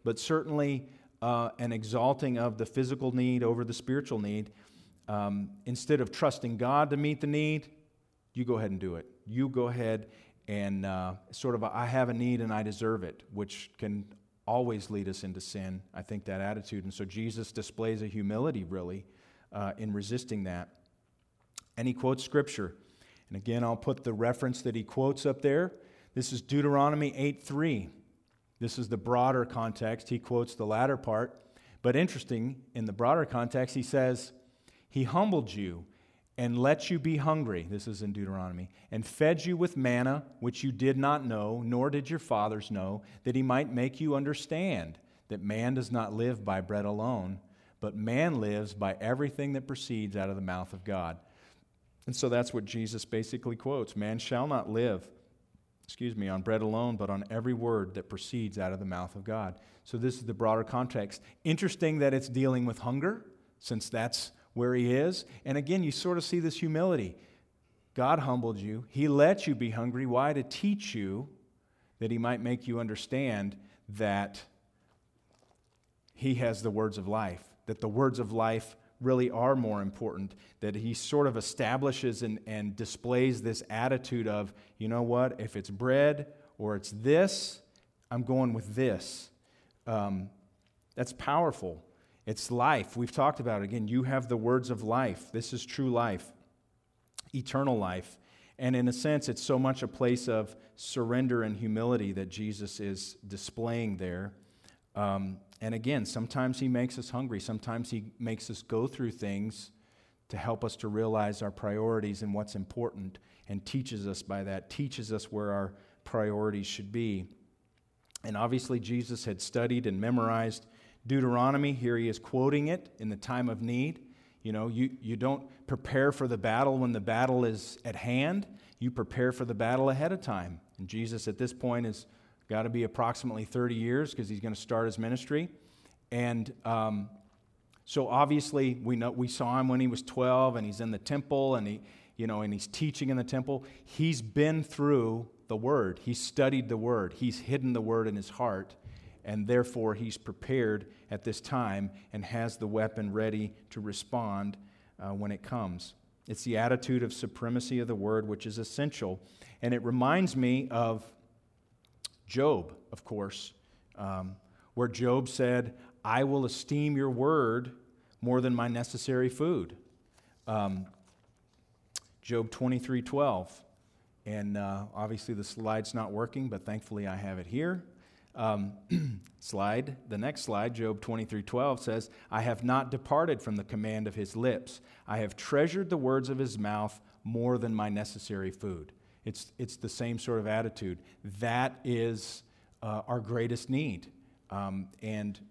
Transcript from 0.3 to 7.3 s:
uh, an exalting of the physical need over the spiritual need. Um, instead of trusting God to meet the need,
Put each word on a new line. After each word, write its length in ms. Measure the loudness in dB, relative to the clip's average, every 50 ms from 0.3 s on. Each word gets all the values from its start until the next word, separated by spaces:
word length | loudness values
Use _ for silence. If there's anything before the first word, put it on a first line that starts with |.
| 2 2 2 2 2 2 2 2 0 -2 -4 -8 -18 -20 -20 -20 _ -4
uh, 280 | 0 0 2 2 0 -2 -2 -4
an 120 | -2 -2
exalting 680 | -2 -4 -4 -2 0 2 4 4 4 2 0 0 0 2
of 180 | 0 0 0
the 80 | -2 -4
physical 460 | -2 0 0 0 0 0 -2 0 0
need 320 | 2 4 4 4 4 4 4
over 200 | 2 2 2 0
the 100 | -4 -4
spiritual 460 | -6 -2 0 0 0 0 -2 -2 -2
need. 320 | -2 -2 -2 -4 -6 -8 -12 -20 -20 -20 -20 -20 -20 -20 -20 _ -8
Um, 440 | -4 -2 -2 0 0 -2 -2 -4 -6 -10 -10 -6
instead 340 | -6 -6 -4 2 4 4 4
of 100 | 4 0
trusting 460 | 0 2 2 2 2 0 -4 -4 -2
God 340 | 0 2 4 4 4 4 4
to 60 | 2
meet 240 | 0 2 0 0 0
the 60 | 0
need, 400 | 0